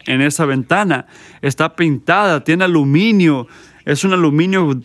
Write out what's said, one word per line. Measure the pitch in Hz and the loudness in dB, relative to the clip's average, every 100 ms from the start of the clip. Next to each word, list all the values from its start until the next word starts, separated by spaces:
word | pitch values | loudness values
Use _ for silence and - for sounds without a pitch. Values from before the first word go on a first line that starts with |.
| - | -6
en | 131 | -2
esa | 147 147 151 | -2 0 -2
ventana? | 131 120 180 202 131 - - - - | -2 -2 -2 0 -4 -6 -20 -20 -8
Está | 139 - 156 - | -6 -2 -4 -2
pintada, | 170 131 - 185 202 151 | -2 -2 0 0 2 0
tiene | 151 165 | -2 0
aluminio. | 185 165 139 151 220 208 170 139 113 - - - | 0 0 2 2 2 4 2 0 -4 -16 -20 -14
Es | - 143 | -6 -2
un | 190 | 0
aluminio | 185 160 147 180 190 160 131 | 2 2 2 0 0 0 -4